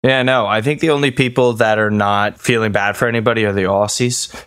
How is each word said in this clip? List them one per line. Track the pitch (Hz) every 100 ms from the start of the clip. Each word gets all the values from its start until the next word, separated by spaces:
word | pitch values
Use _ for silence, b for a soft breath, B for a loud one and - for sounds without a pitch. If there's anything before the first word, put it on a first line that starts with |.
Yeah, | 131 131
no, | 127 131
I | 104 110
think | 117 151
the | 160
only | 143 143
people | 123 127 127 123
that | 113 110 107
are | 107
not | 104 101 101 104 -
feeling | - 117 110
bad | 101 101 101
for | 120
anybody | 117 113 113
are | 107
the | 98
Aussies, | 92 98 104 - 123 123 - B